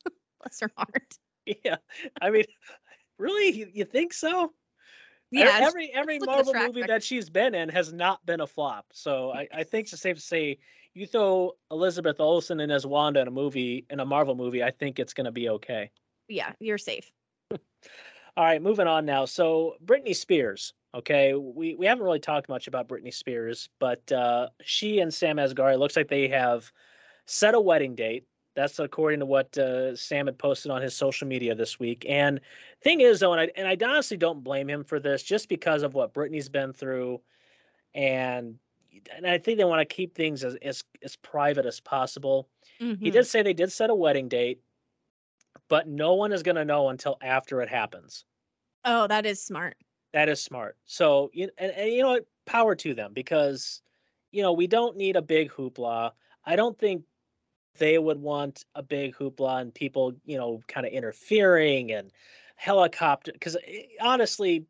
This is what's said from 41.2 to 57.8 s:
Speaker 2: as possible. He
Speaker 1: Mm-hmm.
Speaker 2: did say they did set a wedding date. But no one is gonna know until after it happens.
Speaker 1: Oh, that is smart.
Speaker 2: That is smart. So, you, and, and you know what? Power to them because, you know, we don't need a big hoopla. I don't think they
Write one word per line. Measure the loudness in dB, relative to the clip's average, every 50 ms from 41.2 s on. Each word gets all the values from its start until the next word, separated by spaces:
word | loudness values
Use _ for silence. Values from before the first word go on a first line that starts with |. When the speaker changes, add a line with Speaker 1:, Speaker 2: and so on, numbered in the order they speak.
| -18 -6 -2 0 2 2 2 2 0
Speaker 2:
as | -2 -4 -8
possible. | -8 -4 -2 -2 -2 -2 -4 -6 0 0 0 0 0 -4 _ _ _ _ _ _
He | -6
Speaker 1:
Mm-hmm. | -6 -4 -2 -2 4
Speaker 2:
did | 4 4 4
say | 4 2 2 2
they | 2 2
did | 2 0 -2
set | 0 0 0 2
a | 2
wedding | 4 4 4 2 2 0
date. | -2 0 0 0 -2 -2 -6 _ _ _ _ _ _ _ _ _ _ _ _ _ _ _ _ _ _ _ -20 _ _
But | 2 2 2
no | 0 -4 0 2 4 4
one | 4 4 0 -2
is | 0 0
gonna | 0 0 2 2
know | 2 2 2 2 2
until | 0 -2 -4 -4 -4 -4
after | -2 0 0 0 0 -2 -4 -4
it | -4 -2
happens. | -2 -2 -2 -4 -6 -14 -20 -20 -20 -20 -20 _ _ _ _ _ _ _ _ _ _ _ -2
Speaker 1:
Oh, | 0 2 2 4
that | 4 2 0 0
is | -2 -4 -6
smart. | -10 -10 -10 -8 -8 -10 -10 _ _ _ _ _ _ _ 0
Speaker 2:
That | 2 2 2
is | 2 -2
smart. | -4 -8 -10 -10 -10 -10 -12 _ _
So, | -16 -2 2 4 6 6 4 2 0 -4
you, | -6 -8 -8 -6
and, | -6 -6 -6
and | -4 -4 -2 0 0
you | 2
know | 2 2
what? | 2 0 -2 -6 _ _ _
Power | -2 0 2 4 2 2
to | 0 -2 -6 -6
them | -6 -8 -8 -10
because, | -10 -6 0 0 2 2 2 0 -4 -10 -12 -14 -16 _ _ _ _ _ _ _ _ _ _
you | -4 -2
know, | 0 2 2
we | 2 2
don't | 2 2 2 2 0 -2
need | -2 -2 0 0
a | 0
big | 0 2 2 2 2 0
hoopla. | -6 -8 -10 -10 -8 -6 -6 -4 -2 -2 -4 -4 -6 _ _ _ _ _ _
I | 0 0
don't | 2 2 0 -2 -2
think | -2 -2 -2 -4 -8 _ _ _ _ _ _ _ _ _ _ _ _ _ _
they | 0